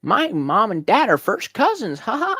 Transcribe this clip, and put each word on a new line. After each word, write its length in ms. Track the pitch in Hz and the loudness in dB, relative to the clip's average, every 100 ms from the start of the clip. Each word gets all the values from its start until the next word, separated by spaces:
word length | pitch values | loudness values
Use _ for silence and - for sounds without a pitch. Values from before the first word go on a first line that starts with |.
My 280 | 156 220 320 | 2 2 2
mom 420 | 170 139 165 220 | -2 0 2 2
and 140 | 175 | -2
dad 240 | 151 190 196 | 2 2 4
are 80 | 147 | 2
first 360 | - 196 - | 0 -4 -6
cousins. 480 | - 294 427 214 147 | -2 0 0 -6 -8
Ha 160 | - 262 | -6 -4
ha. 180 | 359 | -4